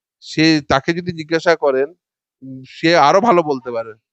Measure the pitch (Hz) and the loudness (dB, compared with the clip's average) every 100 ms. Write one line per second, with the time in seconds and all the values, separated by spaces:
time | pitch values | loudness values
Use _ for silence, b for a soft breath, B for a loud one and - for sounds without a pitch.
0 | _ _ - - 160 156 - 135 - 170 | _ _ -10 0 2 2 0 -2 -2 -6
1 | 180 165 151 165 180 160 143 131 143 180 | -6 -10 -6 -4 0 0 0 0 -2 _
2 | _ _ _ _ 135 131 131 - 160 170 | _ _ _ _ -18 -18 -20 -4 2 4
3 | 143 185 233 175 151 131 123 117 113 110 | 4 4 4 2 0 -4 -6 -10 -10 -14
4 | _ | _